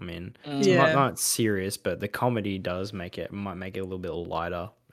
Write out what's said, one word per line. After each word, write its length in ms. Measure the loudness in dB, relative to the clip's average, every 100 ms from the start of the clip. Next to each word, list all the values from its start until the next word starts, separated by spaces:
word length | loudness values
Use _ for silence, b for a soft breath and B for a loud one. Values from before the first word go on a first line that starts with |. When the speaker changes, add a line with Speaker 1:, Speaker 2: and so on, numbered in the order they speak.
Speaker 1:
I 40 |
mean, 300 | -10 -10 -12 -14
it's 220 | -8 2 6
Speaker 2:
Mm. 80 | 8
Speaker 1:
not, 120 | 6
Speaker 3:
Yeah. 60 |
Speaker 1:
not 240 | 6 4 2
serious, 580 | 0 2 2 2 0 -2
but 240 | -2 -2
the 80 | -4
comedy 500 | 0 0 0 -2 -2
does 340 | -2 -4 -4
make 260 | -6 -8 -8
it, 140 | -8
might 220 | -6 -8
make 220 | -8 -8 -6
it 40 |
a 40 |
little 140 | -6 -6
bit 120 | -6
lighter 580 | -6 -4 -4 -2 -4 -8 _ _